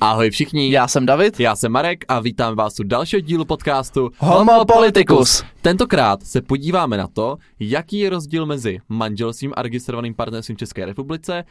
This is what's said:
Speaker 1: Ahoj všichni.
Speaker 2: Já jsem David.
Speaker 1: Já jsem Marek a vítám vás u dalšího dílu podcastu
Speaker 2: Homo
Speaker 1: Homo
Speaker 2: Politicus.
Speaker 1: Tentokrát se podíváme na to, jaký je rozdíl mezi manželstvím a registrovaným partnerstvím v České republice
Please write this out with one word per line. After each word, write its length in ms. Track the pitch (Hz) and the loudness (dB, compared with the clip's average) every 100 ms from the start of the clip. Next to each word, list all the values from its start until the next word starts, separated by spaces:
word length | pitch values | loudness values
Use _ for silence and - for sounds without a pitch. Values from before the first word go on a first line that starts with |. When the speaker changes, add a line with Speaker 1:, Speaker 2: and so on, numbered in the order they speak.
Speaker 1:
Ahoj 280 | 110 110 113 | 2 2 2
všichni. 420 | - 147 151 139 | 0 -2 -2 2
Speaker 2:
Já 160 | 135 123 | 2 2
jsem 180 | 143 127 | 2 2
David. 340 | 143 208 - | 4 2 2
Speaker 1:
Já 160 | 120 107 | 0 0
jsem 160 | 117 | 0
Marek 340 | 120 160 175 - | 0 -2 -4 -4
a 120 | 127 | -2
vítám 360 | 113 101 120 110 | -2 -2 -2 0
vás 240 | 107 - | -2 -4
u 40 | |
dalšího 360 | 101 120 165 208 | -4 -2 -2 -2
dílu 260 | 156 165 151 | -2 -2 -2
podcastu 640 | 156 - 135 131 - 123 - | -4 -2 -4 -2 -4 -4 -2
Speaker 2:
Homo 340 | 156 180 220 | 2 4 6
Speaker 1:
Homo 120 | 233 220 | 6 6
Speaker 2:
Politicus. 800 | 226 226 196 175 151 123 - - - | 6 6 4 4 4 4 0 -2 -2
Speaker 1:
Tentokrát 640 | 170 185 247 170 113 98 | 0 2 2 2 2 0
se 180 | - 131 | -2 -4
podíváme 560 | 127 139 147 180 156 104 | -2 -4 -2 -2 0 -2
na 100 | 92 | -4
to, 300 | - 113 147 _ - | -4 -4 -6 _ -12
jaký 380 | 107 139 165 202 | -6 -4 -4 -4
je 100 | 196 | -2
rozdíl 360 | 180 147 160 156 | -4 -4 -4 -4
mezi 340 | 143 117 107 - | -4 -4 -6 -6
manželstvím 640 | 110 113 107 117 117 139 - | -6 -4 -4 -6 -6 -8 -6
a 60 | |
registrovaným 520 | 123 123 127 117 120 110 | -6 -6 -8 -8 -8 -8
partnerstvím 400 | 113 113 110 107 | -8 -8 -10 -10
v 40 | |
České 260 | 113 - 92 | -10 -10 -10
republice 580 | 98 139 160 160 175 170 | -10 -10 -10 -8 -10 -10